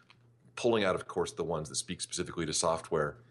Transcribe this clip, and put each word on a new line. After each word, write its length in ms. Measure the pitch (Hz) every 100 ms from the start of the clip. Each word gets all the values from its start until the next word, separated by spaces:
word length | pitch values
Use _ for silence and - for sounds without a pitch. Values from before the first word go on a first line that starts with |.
| _ - _ _ - -
pulling 260 | 120 113
out, 140 | 95 85
of 100 | -
course, 240 | - 85
the 140 | -
ones 240 | 80 82 78
that 80 | 67
speak 240 | - 87
specifically 460 | - - 82 76 78
to 60 |
software. 680 | 78 85 80 - 80 76 - -